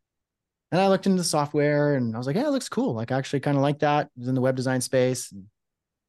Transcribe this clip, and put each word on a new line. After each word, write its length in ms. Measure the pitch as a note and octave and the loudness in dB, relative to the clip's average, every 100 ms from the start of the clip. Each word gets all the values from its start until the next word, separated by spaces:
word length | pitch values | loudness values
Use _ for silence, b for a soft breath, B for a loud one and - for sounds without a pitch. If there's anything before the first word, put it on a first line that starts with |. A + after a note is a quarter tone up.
| _ _ _ _ _ _ _ | _ _ _ _ _ _ _
And 100 | E3 | 2
I 80 | G3 | 4
looked 180 | F#3+ G3 | 4 2
into 100 | F#3 | 0
the 80 | |
software 680 | E3+ D#3 D3 D3+ D3 D3 D3 | 2 0 0 2 2 2 2
and 200 | C#3 A#2 | 2 -2
I 40 | A2+ | -4
was 80 | B2+ | -2
like, 100 | E3+ | -2
"Yeah, 100 | D4+ | 0
it 40 | |
looks 180 | C4+ - | -2 -4
cool. 240 | - B3+ | -4 -2
Like, 180 | A2+ A#2 | -4 -2
I 60 | C3 | -4
actually 240 | C3 C#3+ | -2 -2
kinda 180 | D3 C#3 | 0 2
like 200 | C#3+ D3+ | 2 2
that." 320 | D3+ D3 C#3 | 2 2 -2
It 60 | - | -8
was 80 | B2 | -4
in 60 | |
the 80 | C3 | 0
web 120 | C3 | 0
design 280 | C3 B2+ C3 | 0 -2 -2
space. 500 | - C3 B2+ B2 - | 0 0 0 -2 -8
And 160 | G2 F#2+ _ _ _ _ _ | -16 -20 _ _ _ _ _